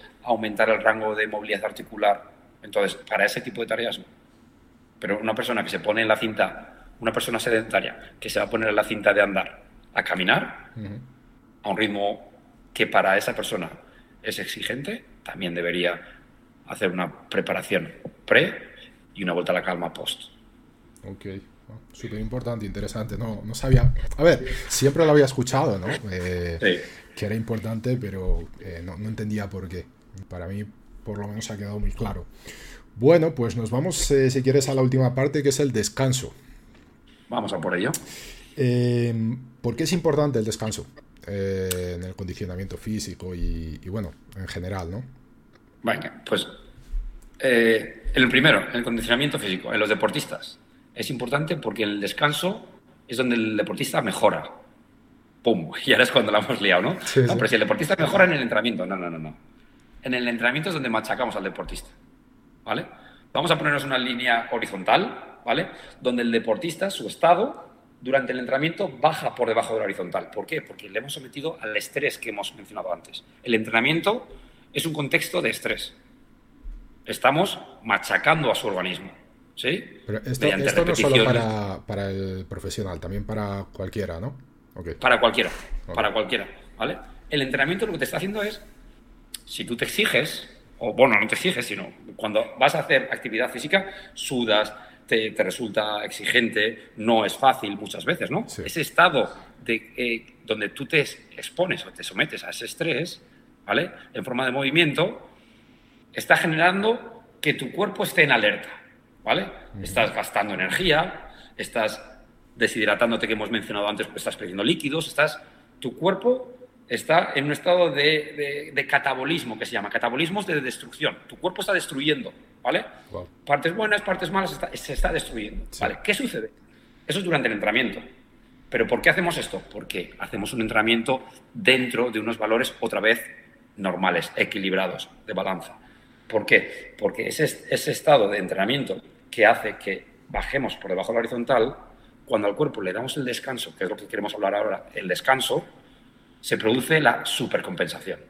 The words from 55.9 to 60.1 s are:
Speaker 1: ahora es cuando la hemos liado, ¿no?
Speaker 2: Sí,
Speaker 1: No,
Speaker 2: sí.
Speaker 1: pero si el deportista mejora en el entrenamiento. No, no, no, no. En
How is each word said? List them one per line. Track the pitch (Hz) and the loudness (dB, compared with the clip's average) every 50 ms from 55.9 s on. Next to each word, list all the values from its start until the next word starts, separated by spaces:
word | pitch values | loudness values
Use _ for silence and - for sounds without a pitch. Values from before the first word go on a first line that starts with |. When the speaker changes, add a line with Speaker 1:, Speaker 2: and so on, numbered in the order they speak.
| 123 | 6
Speaker 1:
ahora | - 127 | 6 6
es | 120 | 6
cuando | - 131 110 107 104 | 6 2 4 4 4
la | 107 | 2
hemos | 104 101 120 104 | 2 2 -2 0
liado, | 101 98 90 90 95 | 4 4 4 6 4
¿no? | 139 185 - - | 2 -2 -2 -4
Speaker 2:
Sí, | - - 139 | 0 4 4
Speaker 1:
No, | 127 117 | 6 6
Speaker 2:
sí. | 185 | 4
Speaker 1:
pero | - 110 107 | 4 2 4
si | 120 | 4
el | 107 | 4
deportista | 107 95 107 - 165 156 196 - | 4 4 2 0 2 0 2 2
mejora | - - - 190 185 | 2 2 6 6 6
en | 180 160 | 6 6
el | 139 127 | 2 0
entrenamiento. | 117 117 107 107 120 107 80 90 | 2 2 2 2 2 0 -2 -4
No, | 90 98 | -4 -4
no, | 90 90 87 | -4 -4 -6
no, | 82 80 | -6 -8
no. | 78 78 76 - - - _ - - - - - - - - - - | -10 -10 -12 -14 -20 -20 _ -20 -20 -20 -20 -20 -20 -20 -20 -12 -6
En | 131 | -4